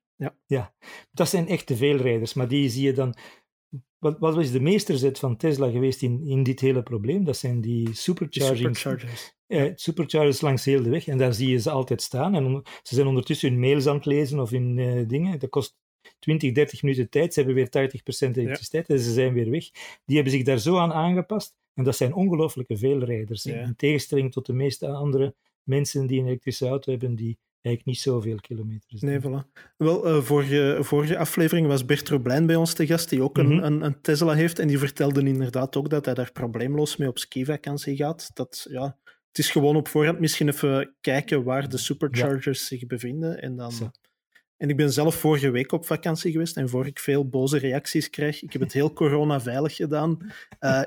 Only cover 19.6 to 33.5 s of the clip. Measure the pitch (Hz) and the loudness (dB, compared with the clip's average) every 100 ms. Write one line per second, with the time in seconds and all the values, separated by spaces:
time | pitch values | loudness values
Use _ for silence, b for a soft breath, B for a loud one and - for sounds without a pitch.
19.6 | - B B B - 147 135 135 131 127 | -4 B B B 0 2 4 2 2 2
20.6 | 127 180 170 156 170 180 175 214 - _ | 2 2 2 2 2 0 0 -4 -6 _
21.6 | _ - 127 120 127 180 190 160 160 - | _ -2 0 2 0 2 2 2 0 -4
22.6 | 123 107 135 139 120 113 107 113 - 117 | -6 -2 0 0 -2 -4 -6 -8 -8 -8
23.6 | 120 113 147 147 - 143 131 131 - 127 | -8 -2 0 0 0 -2 0 -4 -4 -2
24.6 | 139 - 143 139 143 135 135 - _ _ | -2 -4 -6 -4 0 0 0 -4 _ _
25.6 | - 139 139 143 131 131 127 123 - - | -2 0 0 -2 0 0 0 -4 -4 -2
26.6 | 127 139 - 127 127 113 113 113 _ _ | -2 -2 -4 -4 -4 -4 -6 -8 _ _
27.6 | 120 117 - 123 135 123 110 107 - 113 | -4 -4 -4 -4 0 0 -2 -6 -8 -10
28.6 | 107 107 - 107 143 139 135 135 - - | -8 -10 -14 -6 -2 -2 -2 -6 -8 -16
29.6 | - - 156 170 170 156 123 147 139 143 | -14 -2 0 2 2 2 4 2 4 4
30.6 | 139 147 139 147 151 170 160 - 160 170 | 4 2 0 0 2 0 0 2 2 4
31.6 | 151 135 123 147 - 143 120 139 165 165 | 4 2 2 0 0 0 2 2 4 4
32.6 | 165 - 156 165 165 131 139 143 135 | 2 0 2 0 0 0 2 4 4